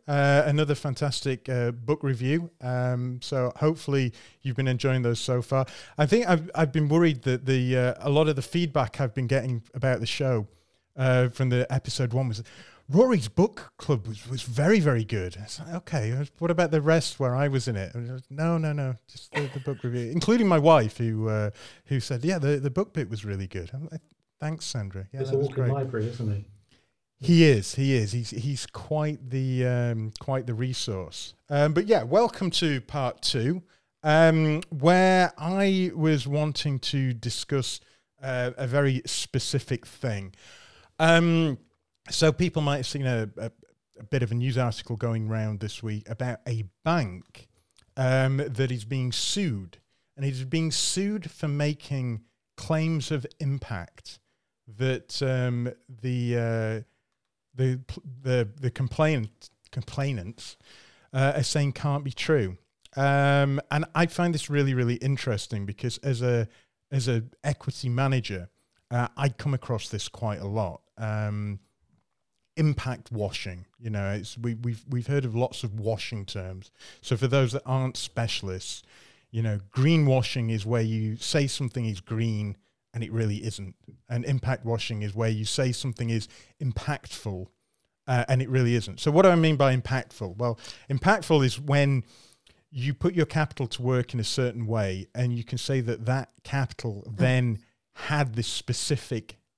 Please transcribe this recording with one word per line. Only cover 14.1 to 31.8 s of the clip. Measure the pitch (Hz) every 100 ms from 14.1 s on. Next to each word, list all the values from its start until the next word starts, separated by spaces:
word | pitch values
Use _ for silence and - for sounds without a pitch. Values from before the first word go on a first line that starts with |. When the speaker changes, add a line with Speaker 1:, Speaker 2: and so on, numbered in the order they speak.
| 104 117
Speaker 1:
was | 131
very, | 123 120 156 220
very | 147 120
good." | 107 107 90 90
It's | 107 -
like, | 160
"Okay, | 175 - 151 110
uh, | 131 143 -
what | 170
about | 170 165
the | 156
rest | 147 160 - -
where | 127 123
I | 143
was | 135 127
in | 101
it?" | 95
And | 120 120
it |
was, | 127 -
"No, | 139 165 165
no, | 156
no, | 147 131 120 _
just | - -
the, | 151 139
the | 139
book | 135 135
review," | 123 123 117
including | 160 208 233 202
my | 160
wife, | 156 156 107 -
who, | 117 110 110
uh, | 107 104 - - - -
who | 135
said, | - 123
"Yeah, | 151 185
the, | 143 147
the | 139
book | 151 208
bit | 160 104
was | 110
really | 104 98 92
good." | 95 85
I'm | 135 156
like, | 160 - _ _ _
"Thanks, | 151 160 -
Sandra. | 123 98 95 98
Yeah, | 135
Speaker 2:
It's | 135
Speaker 1:
that | 139
Speaker 2:
a |
Speaker 1:
was | 139
Speaker 2:
walking | 131
Speaker 1:
great." | 123
Speaker 2:
library, | 139 131 113 113
isn't | - 110
he? | 101 - - _ _ _ _ _ _
Speaker 1:
He | 131 170
is, | 160 113 - -
he | 135
is. | 127 104
He's, | 120 113
he's | 113 135 139 -
quite | - - 156 151 151 127
the, | 131 131 127 123
um, | 123 120 113 110 -
quite | - 135 123
the |
resource. | 113 127 123 - 95 85 - - - -
Um, | 143 151
but | 156